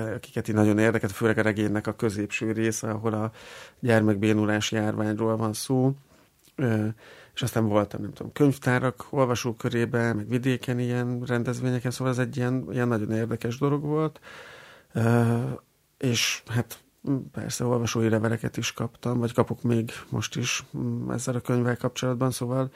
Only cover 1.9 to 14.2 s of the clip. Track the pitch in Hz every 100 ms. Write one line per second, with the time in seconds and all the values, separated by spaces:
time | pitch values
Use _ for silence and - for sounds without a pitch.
1.9 | 104 117 101 104 - 113 110 113 110 113
2.9 | 107 113 107 110 - - - - _ 123
3.9 | 113 107 98 107 107 107 107 104 110 107
4.9 | 107 107 107 110 110 110 107 - 131 131
5.9 | 135 _ _ _ _ _ - 127 110 107
6.9 | 110 - - - - 127 120 110 104 101
7.9 | 104 104 - 117 - 147 135 - 123 127
8.9 | - - 143 127 117 127 110 123 120 113
9.9 | 120 117 107 107 123 131 123 - 123 123
10.9 | 123 123 123 123 120 117 120 127 123 123
11.9 | 123 131 123 123 131 123 131 - 127 120
12.9 | 113 104 110 113 117 120 120 143 143 147
13.9 | 151 156 -